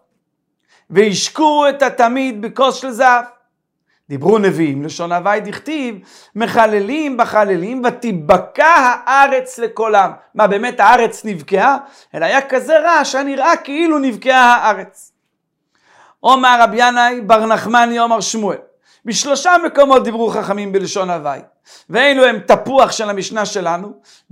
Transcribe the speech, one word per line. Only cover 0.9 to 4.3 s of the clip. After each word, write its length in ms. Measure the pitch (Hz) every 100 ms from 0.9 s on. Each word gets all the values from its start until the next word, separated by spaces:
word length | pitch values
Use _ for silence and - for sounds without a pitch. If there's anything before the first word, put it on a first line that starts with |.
והשקו 800 | 170 214 185 - - 302 294 285
את 140 | 277
התמיד 600 | 254 - 233 254 262 208
בכוס 320 | 214 202 262
של 160 | 240 262
זהב. 340 | 226 262 247 233 _ _ _ _ _ _ _ -
דיברו 300 | 139 160